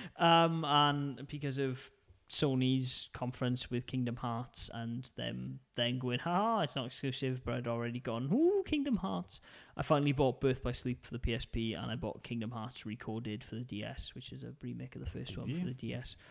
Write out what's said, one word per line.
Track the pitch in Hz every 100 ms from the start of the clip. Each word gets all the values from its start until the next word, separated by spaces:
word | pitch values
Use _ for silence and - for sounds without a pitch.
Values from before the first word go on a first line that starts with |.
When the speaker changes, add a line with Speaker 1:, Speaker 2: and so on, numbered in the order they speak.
| 208 -
Speaker 1:
Um, | 170 165 165 165 156
and | 147 147 143 143 123 139
because | 147 143 131
of | 135 127 - _ _ - _
Sony's | - 147 131 127 131 127 - -
conference | - 123 - 123 123 -
with | 120 123
Kingdom | 131 123 123
Hearts | 120 117 123 - -
and | - 117 120 127 -
them | 120 123 131 131 _ -
then | 120 127
going, | 123 123
"Ha | 170 175
ha, | 220 220
it's | 151 -
not | 123
exclusive," | - 139 131 135 127 120
but |
I'd | 123 117
already | 117 117 123
gone, | 127 113 135
"Ooh, | 220 339 403 370
Kingdom | 302 277 208
Hearts." | 190 180 180 - - - - -
I |
finally | - 147 143
bought | 135 135 123
Birth | 139 127
by | 127
Sleep | 120 127 123 -
for |
the | 120
P | - 113
S | -
P, | - 113 92
and | 117
I | 110
bought | 107 -
Kingdom | - 120 113
Hearts | 120 110 -
Recoded | 110 104 - 110 117 107
for | - 113
the |
D | 127 101
S, | 113 127 - 123
which | -
is | 131
a | 120 127
remake | 123 117 127 120
of |
the | -
first | 113 127
Speaker 2:
Did | -
Speaker 1:
one | 117
for | 156
Speaker 2:
you? | 180
Speaker 1:
the | 127
D | 117
S, | 123 123 - -